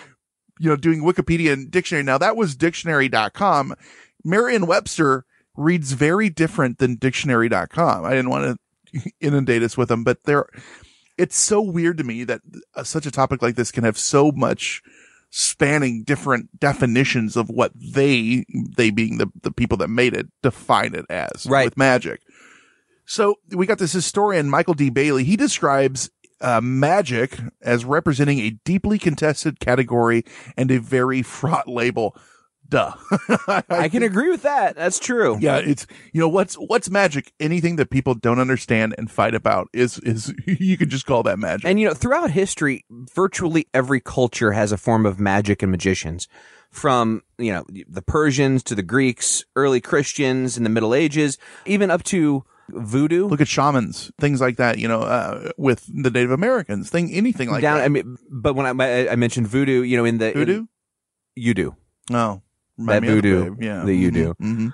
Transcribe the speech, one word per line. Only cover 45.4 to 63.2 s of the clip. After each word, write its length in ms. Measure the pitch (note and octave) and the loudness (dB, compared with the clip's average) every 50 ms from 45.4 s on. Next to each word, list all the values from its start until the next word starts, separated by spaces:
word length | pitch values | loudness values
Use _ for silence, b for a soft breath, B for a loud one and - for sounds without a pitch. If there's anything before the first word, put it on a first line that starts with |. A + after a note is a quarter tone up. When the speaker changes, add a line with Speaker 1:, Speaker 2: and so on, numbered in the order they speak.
| G2+ G#2 G2+ - - | 2 0 0 0 0
Speaker 2:
and 80 | F#2+ F#2 | 0 0
magicians. 560 | E2+ D#2+ F#2+ F#2+ - - D2+ E2 F2 - - b b b b b b b b | 0 0 0 0 0 -2 -6 -8 -10 -12 -14 b b b b b b b b
From, 520 | b - - D3 B2+ A#2+ A#2 A2+ A2+ G#2+ - _ _ - | b -4 0 0 2 2 2 0 -2 -4 -6 _ _ -6
you 140 | A#2+ A2 F#2+ | -4 -4 -4
know, 120 | E2+ - - F#2+ F#2+ - - | -4 -6 -10 -16 -20 -18 -14
the 140 | - G2 - | -12 -10 -6
Persians 600 | - - D#3 D#3 D3+ C3 C3+ C#3+ C3+ C3 B2+ - | -2 0 0 2 2 2 2 2 2 2 0 -2
to 140 | - A#2+ | -2 -4
the 80 | G#2 F#2 | -4 -2
Greeks, 600 | E2 A2+ C3+ C3+ B2+ A#2 - - - - - - _ - | 0 0 2 2 2 0 -2 -4 -4 -4 -4 -6 _ -4
early 240 | C3 C#3 C#3 C3 B2 | -2 0 2 2 0
Christians 760 | - - - C#3+ D3 - - - C#3+ C3 C3 C3 B2+ B2+ A#2 | 0 0 0 0 0 -2 -2 -2 -2 0 0 0 -2 -4 -4
in 60 | A#2+ A#2 | -2 -2
the 80 | A2 | 0
Middle 240 | A2 A#2 A2+ A2 B2 | 0 0 0 2 2
Ages, 440 | C#3 E3 D3+ C#3 D#3 D3+ C#3+ C3+ - B B B B B | 2 2 0 0 0 -2 -2 -2 -6 B B B B B
even 240 | F#3 G3+ G3 G3+ F#3 | -2 0 0 2 2
up 140 | D#3+ - - | 0 0 -2
to 400 | - - F3+ D#3 D3 C#3+ C3+ - b b b b b | -2 0 2 2 2 0 0 -4 b b b b b
voodoo. 580 | - G#2 A2+ G#2 A2+ C3+ D3 D3+ E3 F3 G3 | -12 -10 -6 -2 0 2 2 2 2 0 0
Speaker 1:
Look 140 | G#3 E3+ C#3+ | 2 2 2
at 80 | D3 - | 2 2
shamans, 640 | - - C3+ D3 C#3+ C3 A2 - - - - - - - | 2 2 2 2 2 2 0 -2 -4 -10 -14 -16 -6 -2
things 200 | D3 C#3+ C#3+ B2 | 0 0 2 2
like 180 | C3 B2+ A#2+ A2+ | 2 0 0 2
that, 200 | B2+ A#2+ A2+ A2+ | 0 0 0 0
you 80 | A2+ | -2
know, 140 | A2+ A2+ A2 A2 | -2 -2 -2 -2
uh, 480 | - A#2+ B2 F#2+ - G#2+ - G#2 G#2+ - | -2 -2 -2 -2 -4 -6 -8 -10 -10 -8
with 280 | - C#3+ C3+ A#2+ - - - - | -2 0 0 0 0 -2 -8 -6
the 160 | - C#3 B2+ | -4 -2 0
Native 220 | A#2 B2 B2 B2 | 0 0 0 0
Americans, 580 | B2+ C#3+ F#3+ B3 C4 A#3+ F3+ - G2+ G2 - - | 0 0 0 0 0 0 -2 -4 -6 -8 -6 -4
thing, 240 | - E3+ F3 D#3 - | -4 -2 -2 -2 -2
anything 380 | F#3 G#3+ B3+ A3 - C3 A#2+ | 0 0 0 0 -2 -4 -4
like 120 | - A#2 C#3+ | -2 0 0
Speaker 2:
Down, 160 | D3+ D3+ D3+ | 2 2 2
Speaker 1:
that. 60 | B2+ | 2
Speaker 2:
I 40 | C#3+ | 2
mean, 280 | C#3+ C3 F2 A#2+ B2 - _ - | 2 0 -2 -4 -8 -18 _ -14
but 240 | - B2 G#2+ D3+ C#3 | -8 -4 -2 -2 0
when 260 | C3+ C#3 C3 B2+ C3 | 0 -2 -2 0 0
I, 40 | C3 C3+ B2 B2 C3 - | 0 2 2 0 0 0
I, 20 | |
I 60 | A#2+ | 2
mentioned 320 | A#2+ A#2+ A#2+ - B2+ A2+ G#2 | 2 0 0 0 -2 -2 0
voodoo, 340 | G#2+ C3+ C#3 C3+ C3 B2 B2 | 0 0 2 2 2 2 2
you 140 | B2 B2 | 2 2
know, 80 | A#2+ A#2 | 2 2
in 140 | A#2 A#2 A2+ | 2 2 0
the 120 | A2+ A2 | 0 0
Speaker 1:
Voodoo? 280 | - C#3+ - - F#3+ A3 | 0 0 0 0 0 -2
Speaker 2:
in, 100 | A3+ - _ _ _ _ _ _ _ _ _ _ _ _ _ | -4 -10 _ _ _ _ _ _ _ _ _ _ _ _ _
you 200 | B2+ A#2 A#2+ A2+ | -4 0 0 2
do. 200 | F#2+ E2 B1+ - - _ _ _ _ _ - A#2+ | 2 0 -4 -6 -12 _ _ _ _ _ -4 -2
Speaker 1:
Oh, 300 | A#2+ A#2 A2 G2+ F#2+ - _ _ _ _ _ _ - | 0 0 -2 -4 -8 -12 _ _ _ _ _ _ -6
Speaker 2:
That 240 | A2+ A2 G#2 G#2+ A2+ | -2 0 2 2 4
Speaker 1:
remind 0 | |
me 60 | A2+ | 4
of 60 | G#2+ | 2
the 40 | G#2+ | 4